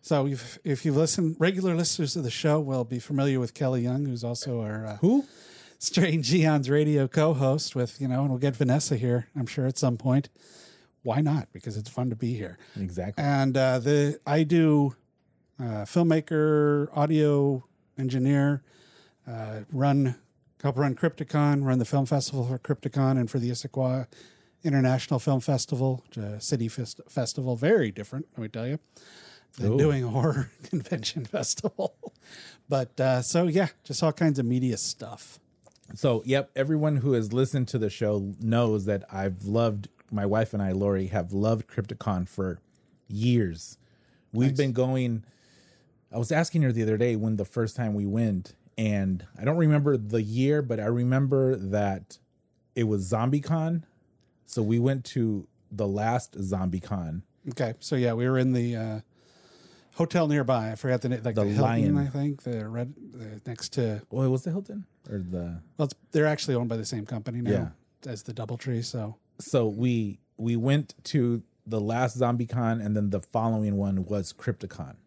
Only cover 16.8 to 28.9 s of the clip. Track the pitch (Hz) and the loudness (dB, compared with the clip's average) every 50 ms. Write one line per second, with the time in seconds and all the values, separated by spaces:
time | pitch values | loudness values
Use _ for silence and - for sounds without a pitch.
16.8 | 143 - - 151 147 151 160 156 151 147 147 143 139 143 139 127 - _ _ _ | 0 -2 0 0 2 2 4 4 4 4 4 4 4 2 2 0 -4 _ _ _
17.8 | _ _ _ - 135 131 123 131 127 139 143 143 139 143 143 139 _ _ _ _ | _ _ _ -4 -4 -2 0 2 2 4 4 4 4 2 2 0 _ _ _ _
18.8 | _ _ _ - _ _ _ _ _ - 117 113 110 107 110 107 104 _ 165 127 | _ _ _ -20 _ _ _ _ _ -14 -10 -10 -10 -8 -10 -10 -10 _ -2 2
19.8 | 135 143 139 143 139 127 120 - _ _ _ _ _ _ _ _ - 139 117 127 | 4 4 4 4 4 2 0 -4 _ _ _ _ _ _ _ _ -2 -2 2 2
20.8 | 143 139 123 - - 165 - - 151 - - 151 147 147 143 139 139 131 127 127 | 2 2 2 2 0 0 0 -2 -10 -2 2 4 4 4 4 2 2 2 2 2
21.8 | 120 - - 139 135 123 151 139 135 - - 135 120 123 131 123 _ - 143 - | 2 2 2 0 2 2 0 0 0 -2 -4 -4 -2 -2 -4 -6 _ -4 -6 -4
22.8 | - - - - 135 131 135 131 120 113 - 135 117 120 123 - - 139 - 139 | -4 -4 0 2 2 2 2 2 0 0 -2 -2 -2 -2 -4 -4 -8 -8 -4 -2
23.8 | 131 127 127 131 127 - - - - - _ _ _ _ _ _ - 160 143 139 | -2 0 -2 -2 -6 -8 -14 -20 -20 -20 _ _ _ _ _ _ -2 0 2 4
24.8 | 127 127 131 127 - - 147 123 - 151 135 131 - - 143 127 - - 147 123 | 4 4 2 2 0 -2 -2 0 2 0 0 0 0 0 0 0 0 -2 -2 0
25.8 | 131 131 131 127 - _ - 117 104 104 104 107 - - 147 120 117 113 - - | 0 0 0 -2 -8 _ -10 -10 -8 -8 -8 -6 -4 -2 -2 0 -2 -4 -4 -6
26.8 | 120 110 - - - - - 143 123 113 - - 131 127 123 113 123 160 220 208 | -8 -8 -10 -16 -16 -8 -4 -4 -4 -2 -4 -4 -2 -2 -2 0 2 4 4 4
27.8 | 143 107 95 110 104 - - 139 160 _ _ - 110 110 - 110 113 127 143 156 | 2 0 -2 -6 -10 -8 -8 -10 -10 _ _ -10 -10 -8 -8 -6 -6 -4 -6 -6
28.8 | _ _ | _ _